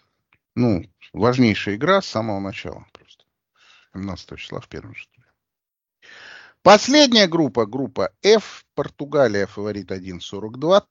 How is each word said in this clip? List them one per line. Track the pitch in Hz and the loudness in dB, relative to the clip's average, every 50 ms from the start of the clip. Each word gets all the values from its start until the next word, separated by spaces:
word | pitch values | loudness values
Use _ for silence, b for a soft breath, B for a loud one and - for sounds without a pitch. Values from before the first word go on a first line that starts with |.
| _ _ _ _ _ _ _ _ _ _ _ | _ _ _ _ _ _ _ _ _ _ _
ну, | 117 123 120 104 85 - - _ _ - - - | -2 0 0 0 -2 -4 -8 _ _ -20 -16 -6
важнейшая | 85 101 120 123 127 127 110 101 - - 104 98 107 | -2 0 0 2 4 2 2 2 0 -2 -6 -6 -4
игра | 143 165 196 196 | 0 0 0 0
с | - | 0
самого | - - 113 113 113 101 98 | -2 -6 -6 -4 -4 -4 -6
начала | 98 98 - - - 87 - - - _ - | -6 -8 -10 -12 -12 -14 -14 -16 -18 _ -20
просто. | - _ _ _ _ _ _ _ _ _ _ b b b b b b b b | -20 _ _ _ _ _ _ _ _ _ _ b b b b b b b b
Семнадцатого | - 95 98 98 90 87 - - - - | -12 -10 -10 -10 -10 -12 -14 -16 -18 -18
числа | - - 90 92 | -16 -14 -12 -14
в | - - | -14 -14
первом | - 78 - - - | -16 -16 -16 -16 -18
же | - - - | -20 -20 -20
туре. | _ _ _ _ _ _ _ _ _ _ _ _ _ _ _ _ _ _ B B B B B B B B B B B B | _ _ _ _ _ _ _ _ _ _ _ _ _ _ _ _ _ _ B B B B B B B B B B B B
Последняя | - 185 208 214 - - 269 302 294 262 240 220 202 170 | 6 8 8 8 6 4 4 6 6 6 6 4 4 4
группа, | 165 170 156 127 - 120 110 101 | 2 2 0 0 0 -2 -2 -2
группа | 117 131 135 117 - - 95 - - _ - | -4 -6 -8 -6 -6 -6 -6 -6 -6 _ 2
F, | 196 226 214 - - - - - _ _ | 4 4 4 2 -2 -12 -20 -20 _ _
Португалия | - - - - - - 143 151 147 135 113 101 101 98 | -8 -8 -8 -10 -12 -10 -4 0 2 2 2 2 0 -2
фаворит | 92 - 104 101 107 101 104 92 - | -4 -6 -8 -10 -8 -8 -8 -10 -10
один | 98 95 90 92 90 85 | -10 -10 -10 -12 -12 -14
сорок | - - - 98 104 110 117 131 | -14 -14 -12 -12 -12 -12 -10 -6
два, | 143 165 190 202 - _ | 0 2 2 2 2 _